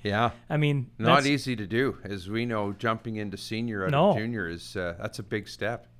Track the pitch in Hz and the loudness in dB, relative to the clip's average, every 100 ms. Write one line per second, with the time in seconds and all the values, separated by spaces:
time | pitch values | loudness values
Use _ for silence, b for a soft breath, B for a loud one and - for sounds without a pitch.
0 | 104 101 117 B B 151 147 143 123 - | 0 2 2 B B 2 2 2 -2 0
1 | 110 139 139 143 131 117 98 110 135 - | 6 6 6 2 0 -4 -2 0 0 -2
2 | 95 98 92 110 120 110 101 101 117 113 | -8 -8 -4 -4 0 0 -2 -2 -2 -2
3 | 120 110 104 92 - 113 117 104 92 143 | -4 -6 -6 -8 -6 -4 -2 -2 2 4
4 | 196 135 113 117 85 85 - 98 87 85 | 6 4 0 -2 -4 -6 -6 -4 -4 -4
5 | 107 - 98 110 104 - 101 117 - | -8 -8 -6 -6 -6 -6 -6 -6 -10